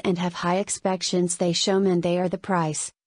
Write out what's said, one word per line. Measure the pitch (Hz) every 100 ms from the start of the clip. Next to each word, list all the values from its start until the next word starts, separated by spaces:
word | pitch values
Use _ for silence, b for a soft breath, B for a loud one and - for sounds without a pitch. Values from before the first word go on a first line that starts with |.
| -
and | 175
have | 180 -
high | 175 185
expectations, | 202 - 196 185 - 180 175 -
they | 175
show | 170 - 190
men | 196 175
they | 175 175
are | 180
the | 185
price, | - 185 160 151 - -